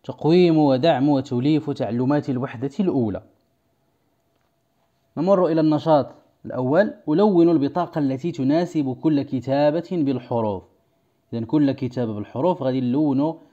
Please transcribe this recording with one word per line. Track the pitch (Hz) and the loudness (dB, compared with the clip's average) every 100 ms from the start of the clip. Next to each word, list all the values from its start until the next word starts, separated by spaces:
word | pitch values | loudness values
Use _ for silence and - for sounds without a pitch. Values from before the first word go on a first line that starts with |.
تقويم | - - 147 175 175 156 | -14 -4 2 4 6 4
ودعم | 147 131 165 139 143 | 4 4 2 2 2
وتوليف | 143 - 123 135 151 147 | 0 0 -2 0 0 -2
تعلمات | - 113 117 131 147 143 | -6 -4 -2 0 0 -2
الوحدة | 127 131 113 139 - | -4 -6 -8 -8 -2
الأولى. | 185 135 110 90 - _ _ _ _ _ _ _ _ _ _ _ _ _ _ _ _ _ _ - | 0 0 -2 -4 -12 _ _ _ _ _ _ _ _ _ _ _ _ _ _ _ _ _ _ -4
نمر | 175 196 170 | 2 2 4
إلى | 160 | 2
النشاط | 156 151 165 151 135 - _ _ - | 2 2 2 2 2 -10 _ _ -12
الأول، | 123 127 160 214 - - | -6 0 2 0 -4 -2
ألون | 156 214 175 170 | 2 4 4 4
البطاقة | 160 139 180 170 160 | 4 0 -2 -4 -2
التي | 139 131 175 | -4 -4 -6
تناسب | 165 131 156 175 160 135 123 | -4 0 0 0 -4 -4 -2
كل | 160 143 | 0 0
كتابة | 131 127 123 135 147 160 165 | -2 -6 -2 0 0 0 -4
بالحروف. | 185 139 123 - 120 110 95 - _ _ _ _ _ _ | -2 -2 -2 -4 -4 -2 -6 -12 _ _ _ _ _ _
إذن | 113 113 | -10 -2
كل | 151 143 | 0 0
كتابة | 131 127 127 117 | 0 -6 -4 -6
بالحروف | 107 104 117 165 180 | -6 -8 -4 -2 -2
غادي | 131 131 | -4 -2
نلونوا | 123 135 151 131 151 160 _ | -2 -2 0 0 -2 -6 _